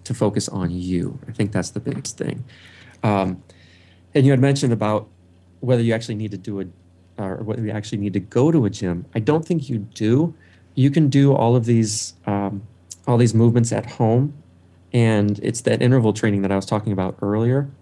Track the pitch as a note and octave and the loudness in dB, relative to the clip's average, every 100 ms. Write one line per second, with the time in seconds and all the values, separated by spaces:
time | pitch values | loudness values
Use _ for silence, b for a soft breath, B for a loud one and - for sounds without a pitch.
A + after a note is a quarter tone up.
0 | - - G#2 G2+ - G2 F2 F2+ F2+ F2+ | -10 -2 0 0 -4 -4 -4 -4 -2 -2
1 | F#2 - - - G2+ G2 F2 - - - | -4 -8 -14 -6 -4 -2 -4 -8 -8 -8
2 | - - - - - B B B B B | -10 -8 -8 -8 -14 B B B B B
3 | A2 G2+ F#2+ F2+ - b b b b b | 0 0 0 -4 -12 b b b b b
4 | b D3 C3+ C3+ C#3 C#3 C3 A2+ G#2+ G#2+ | b 2 4 4 4 2 0 0 0 -2
5 | G#2+ _ _ _ _ _ B2 A#2+ A#2 A2+ | -4 _ _ _ _ _ 0 2 2 0
6 | A#2 G#2 A2 F#2+ F#2 G2 F#2 - _ _ | -4 -8 -6 -8 -8 -8 -8 -12 _ _
7 | _ - F#2+ F#2+ A2 A2 G#2+ G#2+ G2+ G#2 | _ -10 -8 -6 -6 -6 -4 -6 -6 -6
8 | G2+ F#2+ F2+ A#2+ C#3+ E3 G#2 - F#2 F2 | -4 -4 -4 2 4 4 2 -2 -4 -4
9 | - A2+ A2 D#3 D#3+ E3+ B2+ A2+ G2 - | -6 -4 0 -2 0 -4 -4 -6 -8 -4
10 | A2 B2+ E3 b b b b - C3+ D#3 | 0 2 0 b b b b 0 2 4
11 | D3 C3+ C#3 C#3+ A#2 B2 A#2 A#2 G#2+ G#2 | 4 4 4 4 4 2 4 2 2 -2
12 | - - - G2+ G2 G2+ - _ _ - | -10 -10 -4 -2 -2 -6 -12 _ _ -10
13 | - A#2+ A#2+ A2 A#2 A#2+ A#2 G#2 - - | 0 4 4 4 4 4 0 -2 -6 -2
14 | A2+ A#2+ D3 - - _ _ _ _ A#2+ | 2 2 0 -6 -20 _ _ _ _ 2
15 | A2+ A2 G#2 G2+ G#2 A#2 - A#2 B2 C3 | 2 4 2 0 -4 -4 -2 2 4 4
16 | A2 G#2 A2+ G2+ F#2+ G2 - G#2+ G#2 F#2+ | 2 2 0 0 0 -2 -2 -4 -2 -2
17 | F#2 - G2+ G#2+ A#2 C3 C#3 - | -4 -4 -4 0 0 0 -2 -10